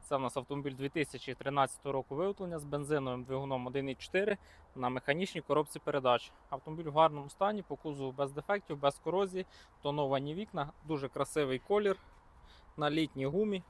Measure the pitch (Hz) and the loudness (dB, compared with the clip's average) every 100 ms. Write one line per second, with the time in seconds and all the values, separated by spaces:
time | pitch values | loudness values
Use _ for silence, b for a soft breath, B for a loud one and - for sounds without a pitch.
0 | - 139 127 135 123 143 143 131 139 165 | 0 0 0 -2 -4 -4 -4 -4 -4 0
1 | 147 131 - 123 135 143 135 - 143 135 | -2 -4 -8 -6 -2 2 2 2 -4 -4
2 | 127 139 185 202 185 165 143 147 143 151 | -2 -2 -2 -2 -6 -6 -4 -4 0 0
3 | 135 123 127 131 139 135 123 135 135 131 | 0 -4 -4 -4 -2 -2 -2 -2 -4 -6
4 | - 185 208 202 B B B - 123 127 | -2 0 2 -2 B B B -4 -2 -2
5 | - 147 190 170 - 143 147 156 - 143 | 0 0 0 -4 2 2 2 -4 -2 2
6 | 131 120 - - - 131 - 156 160 147 | 6 4 2 -20 -10 -10 -8 -8 -2 6
7 | 160 147 143 - 196 214 185 143 160 143 | 6 6 -10 -2 0 0 -6 -8 -6 -4
8 | 135 131 139 143 - 202 - 147 143 - | -6 -2 -2 -2 -2 -2 -2 2 2 2
9 | - 175 196 185 185 B B - 143 147 | -2 0 0 -2 -8 B B -6 -2 0
10 | 143 135 143 160 214 175 143 - 151 156 | 2 2 0 -6 -6 -4 -6 -8 -4 -2
11 | 135 - 139 - 143 131 - 208 202 190 | -2 -4 -2 0 2 0 2 2 4 0
12 | - - - - B B B - 147 151 | -4 -20 -20 -20 B B B -4 0 0
13 | 156 - 135 165 214 196 175 | 0 0 -2 0 0 0 -6